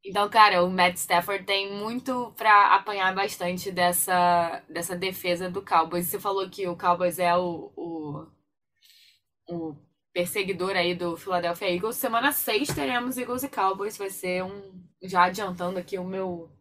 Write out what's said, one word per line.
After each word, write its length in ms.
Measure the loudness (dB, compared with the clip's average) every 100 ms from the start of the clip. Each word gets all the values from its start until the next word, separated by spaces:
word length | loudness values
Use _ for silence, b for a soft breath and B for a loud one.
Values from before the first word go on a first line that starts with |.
Então, 240 | -4 -2 2
cara, 360 | 8 8 8
o 80 | 2
Matt 260 | 4 2 2
Stafford 480 | 2 2 2 -6 -2
tem 260 | -2 -2
muito 600 | -6 -6 -6 -4 -4 -6 -2
pra 380 | 6 6 8
apanhar 400 | 4 2 0 0
bastante 580 | 0 -4 -2 -4 -4 -6
dessa, 920 | 2 2 2 2 4 6 4 2 -4 _
dessa 280 | -8 -6 -4
defesa 560 | -4 -4 -2 -2 -2
do 100 | -6
Cowboys. 460 | 2 2 2 -2 -4
Você 120 | -4
falou 300 | -2 -2 -4
que 180 | -6 -6
o 80 | -2
Cowboys 440 | 0 2 0 0
é 160 | 2 2
o, 360 | 0 -6 -12 -12
o, 520 | -10 -8 -8 -10 -14 _ _ _ _ _ b b b b _ _ -12
o 260 | -8 -8 -10 _ _ _
perseguidor 640 | -4 -2 -2 -4 -2 -2 0
aí 180 | 0 0
do 220 | -4 -6
Philadelphia 580 | -2 -2 -2 -2 -2 -2
Eagles. 220 | -2 -2
Semana 340 | 0 2 0
seis 380 | -2 -2 0 0
teremos 480 | -2 -2 -2 -2 -6
Eagles 260 | -6 -6
e 60 | -6
Cowboys. 480 | -2 -2 0 -6 -6
Vai 120 | -10
ser 360 | -6 -4 -4 -4
um, 420 | -10 -16 -20 -20 _
já 200 | -2 4
adiantando 540 | 4 4 -6 -4 -4 -4
aqui 220 | -6 -8
o 80 | -6
meu 420 | -6 -6 -6 -12 _